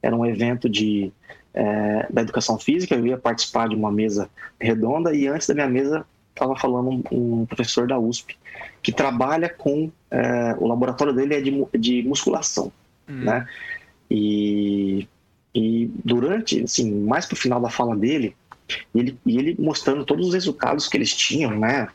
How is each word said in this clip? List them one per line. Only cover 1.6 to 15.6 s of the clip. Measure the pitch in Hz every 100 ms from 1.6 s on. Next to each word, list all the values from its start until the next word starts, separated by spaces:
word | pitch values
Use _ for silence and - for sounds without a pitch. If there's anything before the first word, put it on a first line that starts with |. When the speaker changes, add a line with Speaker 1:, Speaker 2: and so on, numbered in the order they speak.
| 107 107 104 107 -
Speaker 1:
da | -
educação | 113 - - 110
física, | - 160 180 135
eu | 120
ia | 127
participar | 123 117 - 117 117
de | 110
uma | 107
mesa | 104 110 101 95 - - _
redonda | 117 113 113 147 170 151
e | 139
antes | 156 -
da |
minha | 147 139
mesa | 123 139 156 151 _ _ -
tava | 131 131
falando | 131 123 127 131 -
um, | 127 120 117
um | 117
professor | - 117 - 120
da | 135
usp, | 113 120 - - - - - -
que | -
trabalha | - 139 120 131 160 170
com, | 170 143 147 160 - _
é, | 131 120 123 120 113
o | 110
laboratório | 117 127 123 143
dele | 127 139 147
é |
de | 135
mu-, | 139 135
de | 117 113 123
musculação, | 120 143 - 160 143 - - - _ _ -
Speaker 2:
Hum. | 139 123
Speaker 1:
né? | 123 127 - - - - _ _
E, | 107 104 104 104 104 101 101 98 95 98 _ _ _ _
e | 117